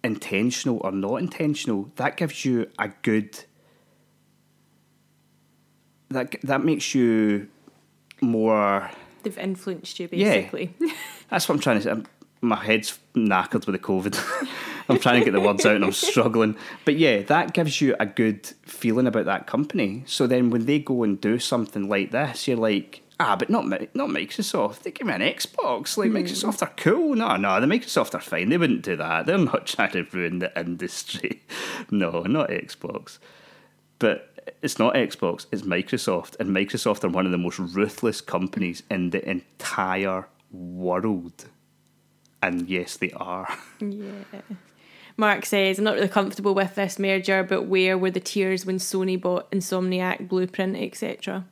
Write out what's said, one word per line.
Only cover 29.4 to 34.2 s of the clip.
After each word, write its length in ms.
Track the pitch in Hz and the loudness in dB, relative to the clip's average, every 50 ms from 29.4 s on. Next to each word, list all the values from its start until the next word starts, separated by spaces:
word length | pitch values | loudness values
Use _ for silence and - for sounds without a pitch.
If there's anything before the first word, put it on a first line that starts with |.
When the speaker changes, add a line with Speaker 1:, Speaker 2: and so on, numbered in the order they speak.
| 165 127 - - - | 2 2 0 -2 -4
Speaker 1:
<laughs> 60 | - - | -4 -2
trying 180 | - 104 95 - | -2 -2 0 0
to 100 | 90 85 - | -4 -4 -4
ruin 280 | - 90 87 85 87 90 | -4 -4 -2 -2 -2 -2
the 120 | 90 90 - 87 | -4 -4 -4 -4
industry." 840 | 87 87 87 82 90 87 - - - - - 101 - - - - _ _ - - - | -6 -6 -6 -6 -6 -8 -8 -10 -10 -10 -8 -6 -6 -6 -6 -8 _ _ -12 -10 -10
<laughs> 260 | - - - 240 - | -8 -10 -10 -6 -2
No, 320 | 107 101 92 85 85 85 85 | 0 0 0 0 -2 -2 0
not 260 | 95 131 160 135 - | 0 0 0 0 0
Xbox. 680 | - - - - - _ - - - - - - - - - - - - - - - - _ _ _ _ _ _ _ _ | -2 -4 -6 -10 -14 _ -10 -8 -8 -8 -10 -12 -20 -20 -20 -20 -20 -20 -20 -20 -20 -20 _ _ _ _ _ _ _ _
But 300 | 120 110 - - | 4 4 4 2